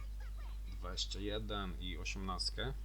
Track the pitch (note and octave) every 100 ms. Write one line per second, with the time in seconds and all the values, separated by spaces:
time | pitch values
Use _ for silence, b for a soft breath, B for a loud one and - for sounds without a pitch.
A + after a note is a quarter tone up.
0 | - - - - - - - - F2+ F#2
1 | - F#2+ G2+ G#2+ G#2+ G#2 F#2+ F2 F#2 F#2
2 | F#2 G2 F#2+ F2+ - - A#2+ -